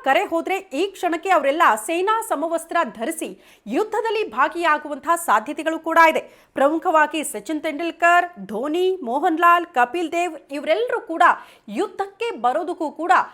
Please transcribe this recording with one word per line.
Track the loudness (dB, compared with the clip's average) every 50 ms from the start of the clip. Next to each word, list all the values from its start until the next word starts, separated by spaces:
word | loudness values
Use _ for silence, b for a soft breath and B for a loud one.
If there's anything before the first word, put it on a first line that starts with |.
| 4
ಕರೆ | 2 2 2 2
ಹೋದ್ರೆ | 0 -2 -4 -2 -2 -4 -4
ಈ | -6 -6 -6 -4 -4 -4
ಕ್ಷಣಕ್ಕೆ | -4 -4 -4 -2 -2 -2 0 2
ಅವರೆಲ್ಲ | 2 2 2 2 2 4 4 4 4
ಸೇನಾ | 2 0 -4 -4 -2 0 0 0 0
ಸಮವಸ್ತ್ರ | 0 -2 -4 -4 -4 -2 -4 -4 -4 -4 -2 -2 -2
ಧರಿಸಿ | -2 -4 -8 -8 -6 -6 -6 -8 -10 -12 -14 _ _ -20 _ -12 -6
ಯುದ್ಧದಲ್ಲಿ | -2 -2 -2 -2 -2 -4 -2 -2 -2 -2 -4 -4
ಭಾಗಿಯಾಗುವಂತಹ | -2 0 0 0 0 0 0 0 0 0 -2 -6 -12 -8 -2 -2 -2
ಸಾಧ್ಯತೆಗಳು | 0 2 2 2 2 2 -2 -8 -6 -4 -4 -4 -4
ಕೂಡ | -4 0 4 6 6 6
ಇದೆ. | 6 2 -2 B B B B B B
ಪ್ರಮುಖವಾಗಿ | 2 2 2 2 0 0 2 2 4 2 2 0 -4 -6
ಸಚಿನ್ | -6 -8 -10 -8 -8 -8 -6
ತೆಂಡೂಲ್ಕರ್, | -4 -6 -6 -4 -6 -6 -4 0 2 4 4 4 2 0 -4 -12 -12
ಧೋನಿ, | -8 -6 -6 -4 -2 -2 0 0 0 0 -2 -4
ಮೋಹನ್ | -4 -2 0 0 0 0 4
ಲಾಲ್, | 4 4 4 4 2
ಕಪಿಲ್ | 0 0 0 0 0 0 -4 -4 -4
ದೇವ್ | -2 -2 -2 -4 -4 -8 -14 -12
ಇವರೆಲ್ಲರೂ | -12 -8 -2 -2 0 0 0 -2 -2 -4
ಕೂಡ | -4 -4 0 4 6 6 4 B B B B B B -10
ಯುದ್ಧಕ್ಕೆ | -6 -6 -6 -4 -4 -6 -8 -8 -8 -8 -8 -6
ಬರೋದಕ್ಕೂ | -6 -2 0 0 0 0 -2 -4 -6 -6 -6 -8
ಕೂಡ | -6 -4 0 2 2 2 2 B